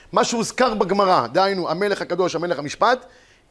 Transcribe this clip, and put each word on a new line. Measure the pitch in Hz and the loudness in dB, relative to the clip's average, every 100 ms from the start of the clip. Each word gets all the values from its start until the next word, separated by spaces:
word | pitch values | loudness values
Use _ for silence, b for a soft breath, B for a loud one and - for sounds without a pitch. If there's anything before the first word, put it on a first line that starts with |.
| B | B
מה | 190 | -4
שהוזכר | 240 233 208 - 254 | -2 -2 -4 0 0
בגמרא, | 214 190 202 196 170 117 | 0 0 2 4 2 2
דהיינו, | 151 196 196 156 | 2 2 0 -2
"המלך | 165 202 196 | -2 -2 -2
הקדוש, | 175 175 175 156 | -2 -2 0 -2
המלך | 175 147 | -4 -4
המשפט", | 147 - 214 247 - b b b b | -6 0 2 2 -2 b b b b